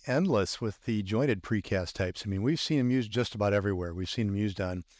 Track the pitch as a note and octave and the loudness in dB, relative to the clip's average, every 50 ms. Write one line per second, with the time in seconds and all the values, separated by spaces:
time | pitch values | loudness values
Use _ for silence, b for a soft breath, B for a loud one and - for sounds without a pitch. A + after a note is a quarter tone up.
0 | - C3+ B2+ D3+ F#3+ F#3+ C3 G#2 F#2+ - - - A#2+ G#2+ - _ - B2 A2 G#2 | 2 0 0 2 2 4 4 2 2 2 -2 -4 -4 -6 -6 _ -4 -2 -2 -2
1 | G2 F#2+ A2 A2+ C#3+ C#3+ A2 F#2 - - A#2 G2+ - - G2+ F#2 F2+ - - - | 0 0 0 2 2 2 0 0 0 -2 -2 -2 0 0 -2 -2 -2 -2 -4 -2
2 | F#2+ F2+ F2 - - G#2 G2 F#2+ G#2 C3+ E3 D#3 - - D#3 C#3+ B2 B2 B2+ C3 | -2 -2 -2 -6 -4 -4 -2 0 2 2 0 0 0 0 2 2 4 4 2 2
3 | A#2 G#2+ G#2+ B2 A#2 - - G#2 G#2 G2+ G2+ G#2 F#2+ G#2 F#2+ F2+ F2 E2+ E2+ F#2 | 0 0 0 -2 -2 -2 0 0 2 2 2 2 2 2 0 0 -2 -4 -4 -4
4 | F#2 - - B2+ A2 G2+ G2 G2+ G#2+ G#2 F#2+ - F#2+ F2+ F2+ F2+ - b b | -4 -4 -2 0 0 0 2 0 0 0 0 -2 -2 -2 -2 -6 -8 b b